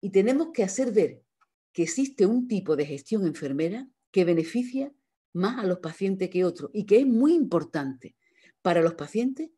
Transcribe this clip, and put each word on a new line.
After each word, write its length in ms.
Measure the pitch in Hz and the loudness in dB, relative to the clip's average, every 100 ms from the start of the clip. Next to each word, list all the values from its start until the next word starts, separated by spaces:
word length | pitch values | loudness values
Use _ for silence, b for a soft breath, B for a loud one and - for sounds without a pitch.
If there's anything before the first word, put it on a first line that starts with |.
Y 100 | 202 | 2
tenemos 380 | 196 202 269 320 | 2 4 2 -2
que 100 | - | -2
hacer 280 | 196 196 254 | -2 0 0
ver 320 | 208 156 - _ _ _ _ _ | 2 0 -2 _ _ _ _ _
que 100 | - | -4
existe 420 | 165 - 269 - 196 | -4 -2 -4 2 2
un 220 | 240 247 | 2 0
tipo 280 | 202 - 151 | -4 -2 -2
de 100 | 147 | -2
gestión 400 | 139 - 220 180 | -6 -4 -2 -2
enfermera 640 | - 147 139 160 214 269 _ _ | -4 -6 -4 -4 -4 -12 _ _
que 140 | - 175 | 0 4
beneficia 680 | 170 160 233 247 262 277 _ _ _ _ | 2 0 -2 -4 -6 -8 _ _ _ _
más 260 | 170 190 254 | -4 -2 -2
a 80 | 202 | -2
los 120 | 180 | -2
pacientes 500 | 165 165 196 190 185 | -6 -6 -4 -2 -2
que 160 | 185 180 | 0 0
otro 260 | 170 143 | -2 -10
y 120 | 208 214 | -8 4
que 120 | 208 | 4
es 60 | 277 | 6
muy 280 | 226 277 | 4 4
importante 840 | 339 233 170 151 160 139 135 - _ b b b b | 4 2 0 -2 -6 -6 -8 -16 _ b b b b
para 200 | 185 170 | 0 4
los 140 | 165 170 | 2 0
pacientes 560 | 147 214 247 269 320 | -6 -2 -2 -4 -12